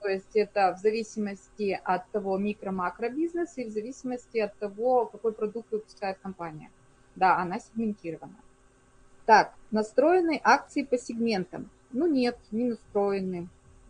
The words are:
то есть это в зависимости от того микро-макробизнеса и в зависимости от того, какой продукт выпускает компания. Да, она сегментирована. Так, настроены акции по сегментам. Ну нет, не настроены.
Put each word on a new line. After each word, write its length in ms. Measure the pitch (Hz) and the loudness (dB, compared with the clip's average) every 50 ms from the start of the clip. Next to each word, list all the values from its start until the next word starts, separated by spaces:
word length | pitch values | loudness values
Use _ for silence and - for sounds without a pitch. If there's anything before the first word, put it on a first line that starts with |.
то 80 | - 202 | -6 -4
есть 260 | 196 190 - _ - | -4 -4 -6 _ 0
это 400 | 214 208 196 - 202 196 185 175 | 0 0 0 2 2 2 2 2
в 60 | 180 | 0
зависимости 960 | 190 214 214 233 220 - - 220 208 202 202 190 - - _ - 214 196 185 - - | 0 0 0 0 -2 -6 -6 -6 -6 -6 -6 -10 -14 -16 _ -4 -2 -2 -2 -2 -2
от 260 | - 185 180 180 - | -2 -2 -2 -2 -4
того 280 | - 214 196 196 190 190 | -6 -4 -2 -2 -2 0
микро-макробизнеса 1200 | 202 208 208 - - 196 190 190 180 175 - - 220 247 247 294 320 339 339 339 349 311 - - | 0 -2 -4 -6 -6 -6 -4 -4 -4 -4 -4 -4 -6 -6 -4 -4 -4 -4 -4 -4 -6 -6 -6 -8
и 80 | 247 226 | -10 -8
в 40 | 214 | -8
зависимости 680 | 214 214 240 262 - - 254 247 247 - _ - 226 | -8 -8 -8 -10 -10 -8 -8 -8 -8 -10 _ -4 -4
от 180 | 214 202 - | -4 -4 -4
того, 480 | - 208 208 196 208 226 254 254 247 226 | -6 -10 -8 -6 -2 0 2 2 2 2
какой 280 | 220 - 202 - 226 214 | 0 -4 -4 -4 -4 -2
продукт 380 | - 220 214 208 233 226 - | -2 -4 -6 -4 -8 -8 -6
выпускает 460 | - 208 214 - - - - 196 190 - - | -6 -6 -6 -10 -12 -8 -6 -6 -6 -6 -10
компания. 480 | 196 185 - 170 165 156 151 131 110 - _ _ _ _ _ _ _ _ | -12 -10 -10 -10 -10 -10 -12 -16 -18 -20 _ _ _ _ _ _ _ _
Да, 200 | 185 185 185 170 | 2 4 6 6
она 220 | 151 185 170 180 226 | 4 2 -2 -4 -6
сегментирована. 760 | - - - 226 226 220 208 - - 170 160 151 - 147 - - - - - _ _ _ _ _ _ _ _ - - - - - - | -8 -8 -6 -4 -4 -4 -4 -6 -8 -10 -10 -10 -14 -18 -20 -20 -20 -20 -20 _ _ _ _ _ _ _ _ -20 -20 -20 -20 -4 4
Так, 260 | - 220 202 170 - - - - - | 8 8 8 8 6 0 -14 -8 -4
настроены 680 | - 220 214 214 - - 262 311 359 370 349 330 311 - - | -2 -2 -2 0 2 4 4 6 6 4 4 2 0 2 4
акции 420 | 208 247 285 - - - 294 277 | 4 4 4 4 0 -4 -4 -2
по 120 | - - | -2 -2
сегментам. 720 | 247 - - 233 226 233 233 220 185 180 - - - - 220 - _ _ _ - | -2 -2 -6 -6 -2 -2 0 0 -2 -2 -6 -8 -12 -14 -14 -18 _ _ _ -4
Ну 140 | 240 320 | -2 0
нет, 320 | 359 302 262 247 240 240 - - - | 2 2 2 2 0 -2 -4 -8 -8
не 140 | 208 220 247 | -4 -2 -2
настроены. 840 | 247 226 - - - - 208 202 202 196 196 190 185 185 175 170 180 - - - - - - - - | -2 -4 -6 -8 -4 -2 0 0 0 0 -2 -2 -4 -6 -6 -8 -10 -14 -20 -20 -20 -20 -20 -20 -14